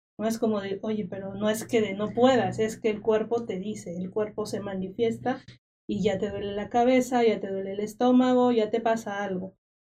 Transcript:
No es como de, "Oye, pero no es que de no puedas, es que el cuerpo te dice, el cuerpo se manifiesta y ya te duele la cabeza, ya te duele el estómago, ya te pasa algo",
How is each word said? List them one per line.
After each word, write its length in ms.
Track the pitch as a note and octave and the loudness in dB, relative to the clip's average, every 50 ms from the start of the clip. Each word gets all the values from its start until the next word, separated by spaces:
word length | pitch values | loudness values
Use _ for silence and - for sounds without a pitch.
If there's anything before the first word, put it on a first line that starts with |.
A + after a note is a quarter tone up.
| _ _ _ - | _ _ _ -4
No 80 | G#3 | -4
es 100 | A3+ A3+ | -4 -2
como 220 | - A#3+ A3 G#3+ G3+ | 0 0 0 0 0
de, 180 | G3 G3 F#3+ - - | -2 -4 -6 -6 -4
"Oye, 240 | A3 G#3+ G#3+ G3 F3 | -4 -4 -4 -4 -6
pero 260 | G3 G3 G3 F#3+ F#3+ | -6 -8 -8 -8 -6
no 140 | G3 G#3+ G#3+ | -2 0 0
es 160 | A3 A3 - | 0 -2 -2
que 140 | - A#3+ A3+ | 0 2 2
de 120 | G#3+ G3 F#3+ | 2 0 -2
no 200 | G3+ G#3 G#3+ - | -4 -4 -2 2
puedas, 460 | A#3+ A#3+ C4 C4 A#3 G3 F#3 F#3 A3 | 4 4 6 6 4 2 0 0 -2
es 180 | A3 A3 - - | -2 -2 -2 -2
que 100 | - A3 | -2 -2
el 120 | G#3 G#3 | -2 -2
cuerpo 440 | - A3+ G#3+ G#3+ G#3+ G#3+ A#3 A#3+ A#3 | 0 2 2 2 2 0 -4 -4 -4
te 140 | - G3 F#3 | -4 -6 -6
dice, 360 | G3 G#3+ G#3+ - - F3+ E3+ | -6 -8 -10 -10 -10 -10 -8
el 160 | F3 F#3 F#3 | -8 -8 -6
cuerpo 340 | - A3 G#3 G#3 - - G#3 | -4 -4 -4 -4 -4 -8 -8
se 140 | - - G3 | -6 -6 -8
manifiesta 840 | G3+ G3+ G3 F#3+ F#3 F#3 F#3 - A#3 A3+ A3+ - - B3 C4 B3+ - - - _ _ _ _ _ _ - | -6 -6 -6 -6 -6 -6 -2 0 0 0 0 -2 -4 -4 -4 -4 -8 -20 -20 _ _ _ _ _ _ -6
y 120 | G#3+ G3+ F#3 | -2 0 0
ya 140 | G#3+ F#3+ | 0 0
te 120 | F3 A3 G3+ | 0 -4 -4
duele 240 | G3+ G3+ G3+ G3+ G3+ | -6 -6 -6 -6 -6
la 140 | G#3 G3+ G3+ | -6 -4 -2
cabeza, 540 | - A#3+ A#3+ B3 C4 B3+ B3 B3 C4+ A#3+ A#3 | 2 2 4 4 4 4 2 2 2 4 4
ya 140 | A3+ G#3 G3+ | 4 2 2
te 80 | G3+ G3 | -2 -6
duele 220 | G3 F#3+ F#3+ F#3+ G3 | -6 -4 -6 -6 -6
el 60 | G3+ | -6
estómago, 680 | G#3 G#3+ - - B3 B3 B3+ B3+ B3+ B3+ B3+ B3 B3 B3 A#3+ | -6 -6 -2 2 4 6 6 6 6 6 6 4 4 4 4
ya 160 | A3+ G#3+ G#3+ | 4 2 2
te 100 | - A#3 | 0 0
pasa 440 | A#3 A#3 A3+ A3+ - G#3+ G3+ G3+ G3+ | 2 2 0 0 -2 -6 -6 -4 -4
algo", 300 | G3 F#3 F3+ F#3 F#3 - _ _ _ _ _ _ _ | -4 -4 -6 -6 -8 -12 _ _ _ _ _ _ _